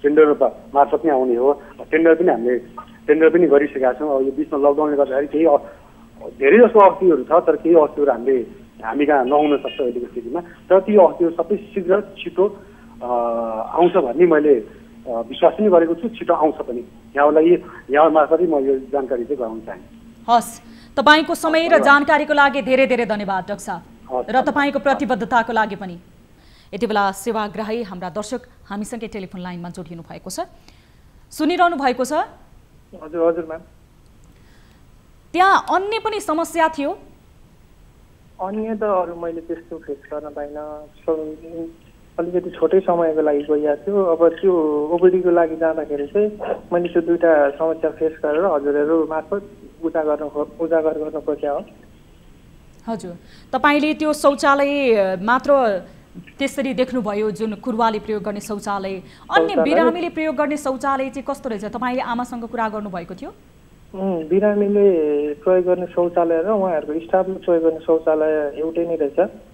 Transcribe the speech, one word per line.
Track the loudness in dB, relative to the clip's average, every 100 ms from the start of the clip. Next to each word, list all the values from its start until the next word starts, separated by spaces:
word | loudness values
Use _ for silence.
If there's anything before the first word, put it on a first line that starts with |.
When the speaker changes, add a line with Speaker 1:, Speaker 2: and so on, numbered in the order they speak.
Speaker 1:
टेन्डर | 2 4 4 4 0 -2 -4
मार्फत | 2 2 2
नै | 0
आउने | 2 2 2
हो। | 2 0 -6 -20 -4
टेन्डर | 2 4
पनि | 4 2
हामीले, | 2 0 -2 -6 -20 -20 -14 0
टेन्डर | 4 6
पनि | 6 6
गरिसकेका | 4 4 0 0
छौँ। | 0 -2 0
अब | 0
यो |
बिचमा | -2 -4 2 2
लकडाउनले | 2 0 0
गर्दाखेरि | 0 0 -2
केही | 2
अ-, | 4 2 0 -20 -20 -20 -20 -18 -18 -2
धेरै | 4 8
जस्तो | 8 8
औषधिहरू | 6 6 2 2
छ, | 4
तर | 2 4 0
केही | 4
औषधिहरू | 6 4 2 0
हामीले, | 0 0 0 -2 -14 -20 -14
हामी | -8 -2 2
कहाँ | 2
नहुन | 2 2 2 0
सक्छ | -2 -4
अहिलेको | -4 -4 -8
स्थितिमा। | -10 -8 -10
तर | -10 -20 2 2
ती | 4 6
औषधिहरू | 6 6 0
सबै | 0 -2 -4
शीघ्र | -4 -8 0 0
छिटो, | 0 -14 -8 0 0 -2 -20 -20 -20 -12
अ, | -4 -2 0 -2 -4 -6 -4
आउँछ | 2 4
भन्ने | 2 0 2 4
मैले, | 6 4
अ, | 2 2 -18 -20 -18 -8
विश्वास | -6 -6 2 2
पनि | 4 4
गरेको | 4 4
छु, | -2 -6
छिटो | -8 -4
आउँछ | 0 0
पनि। | -2 -8 -10 -12 -20 -8 0
यहाँलाई, | 4 4 4 2 0 -20 -2
यहाँ | 4 4
मार्फतै | 4 4 2 2
म | 0 0
यो | -2
जानकारी | -2 -4 -4 -6
चाहिँ | -4 -6
गराउन | -6 -8
चाहन्छु। | -14 -16 -18 -20 -20 -16 0
Speaker 2:
हस्, | 0 0 -14 -20 -20 -8 0
तपाईँको | 4 4 2
समय | -4 0 0
र |
Speaker 1:
हस्, | 4
धन्यवाद। | 4
Speaker 2:
जानकारीको | 6 4 4 0 2
लागि | 2 2 2
धेरै | 0 2 2
धेरै | 0 -2
धन्यवाद, | -4 -4 -6 -6
डाक्टर | -10
साहब, | -10 -12
Speaker 1:
हस्, | -12 -20 -8
Speaker 2:
र | -6
Speaker 1:
धन्यवाद। | 0 0 0
Speaker 2:
तपाईँको | 0 0 0
प्रतिबद्धताको | -2 -2 -2 -2 0 0 0
लागि | -2 -2 -4
पनि। | -12 -14 -20 -20 _ _ -20 -20 -14
यति | -6 -2
बेला | 0 0
सेवाग्राही | -2 -6 -4 -6 -6 -6 -6
हाम्रा | -8 -10 -10
दर्शक | -8 -8 -10 -12 -20 -12
हामीसँगै | -10 -8 -10 -10
टेलिफोन | -12 -12 -12
लाइनमा | -12 -12 -12
जोडिनु | -14 -14 -16
भएको | -16 -18 -14
छ, | -10 -12 -14 -20 -20 _ _ -20 -20 _
सुनिरहनु | -4 -2 2 2 2
भएको | -2 -2
छ? | -2
Speaker 3:
हजुर, | -2 -4 -10 -20 -20 _ -20 _ -20 -10 0 0
हजुर, | 0 -6
म्याम। | -12 -16 -20 _ _ -20 -20 -20 -20 -20 -20 -20 _ -20 -20 _ _ _
Speaker 2:
त्यहाँ | 2 4 4 2
अन्य | -2 -2 -4
पनि | -4 -6
समस्या | -4 -4 -4 -2 -2
थियो? | -2 -6 -6 -14 -20 _ -20 -20 _ _ _ -20 _ -20 _ -20 -12
Speaker 3:
अन्य | -8 -6 -6
त | -4
अरू | 0 0 -2 -6
मैले | -8 -10
त्यस्तो | -10 -12 -10 -16
फेस | -12 -14 -10
गर्न | -12 -10
पाइनँ। | -12 -12 -12 -12 -14 -18 -10 -6 -4 -6 -12 -14 -12 -12 -14 -20 -20 -14 -8
अलिकति | -4 -4 -6
छोटै | -4 0 2
समयको | 0 0 0 0
लागि | 0 -2
गइरहेको | 0 -2 0 -4
थियो। | -2 -2
अब | 0 2 2
त्यो | 2 0 2 0 -2 -2
ओपिडीको | 2 4 4 2
लागि | 2 0 0
जाँदाखेरि | -2 -2 -6 -6 -4
चाहिँ | -2 -2 -4 -8 -8 -4
मैले | -4 0
त्यो | -2
दुईटा | 0 2 4 4 2
समस्या | 0 -4 -2 -6
फेस | -2 -4 -4
गरेर | -4 -2
हजुरहरू | 0 0 -2 -2 0 0 0
मार्फत | -6 -6 -8 -10 -20 -20 -10
उजागर | -6 -2 -2 -4
गर्नु | -6
खो-, | -6 -8 -6
उजागर | -2 0 0 -4
गर्नु | -8 -6
खोजेँ | -6 -6 -4
हो। | -6 -10 -20 -20 -20 -20 -20 -20 -20 -20 -20 -20 -18 -10
Speaker 2:
हजुर, | -10 -10 -16 -20 -20 -6
तपाईँले | 0 2 4 0
त्यो | -2 -2
शौचालय | 2 2 2 2 2 2 0 2 2 2 -2
मात्र | 0 0 2 2 2 -2 -8 -20 -20 -20 -20 -6
त्यसरी | -6 -4 -6
देख्नुभयो, | -2 -2 -2 -4 -4 -4
जुन | -4 -8
कुरुवाले | -8 -8 -2 -2 -2
प्रयोग | -6 -6
गर्ने | -6 -8
शौचालय, | -8 -10 -6 -6 -6 -10
अन्य | -14 -20 -2 0 2
Speaker 3:
शौचालय? | 0
Speaker 2:
बिरामीले | 2 2 2 0 -6
प्रयोग | -4 -4 -2
गर्ने | -4 -4
शौचालय | -6 -4 -4 -4 -4
चाहिँ | -8 -10
कस्तो | -10 -8
रहेछ? | -8
तपाईँले | -10 -6 -6 -4
आमासँग | -6 -6 -8 -10
कुरा | -10 -6 -4
गर्नुभएको | -6 -10 -12 -12
थियो? | -14 -16 -18 -20 _ -20 -20 -18
Speaker 3:
उम्, | -6 -4 -4 0
बिरामीले | 2 2 2 2 4 4 4 2 0 -2
प्रयोग | -4 2 2
गर्ने | 2 -2 -2
शौचालय | -2 0 0 0 0
र | 0
उहाँहरूको | 0 0 -2 -4 -8 0
स्टाफले | 0 0
प्रयोग | -4 0 2
गर्ने | 2 -2
शौचालय | 0 0 2 0 0 0 -2 -4
एउटै | -6 -4 -4
नै | -2
रहेछ। | -2 0 -2 -4 -20